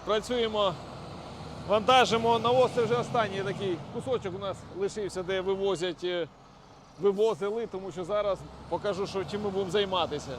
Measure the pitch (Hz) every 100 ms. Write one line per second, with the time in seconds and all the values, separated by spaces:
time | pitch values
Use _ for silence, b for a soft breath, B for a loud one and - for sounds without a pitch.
0 | - 214 - 247 226 214 196 151 - -
1 | - - - - - - - 208 214 254
2 | 202 233 233 233 226 254 247 247 226 240
3 | - 240 208 196 196 - 196 165 - 240
4 | 262 247 196 185 196 175 - 175 196 214
5 | 190 180 180 190 185 190 196 175 180 160
6 | 180 175 156 - - - - - - -
7 | 196 196 226 160 202 226 226 190 190 160
8 | 165 208 208 185 - - - 170 208 185
9 | 196 190 147 208 208 190 190 202 196 185
10 | 160 147 123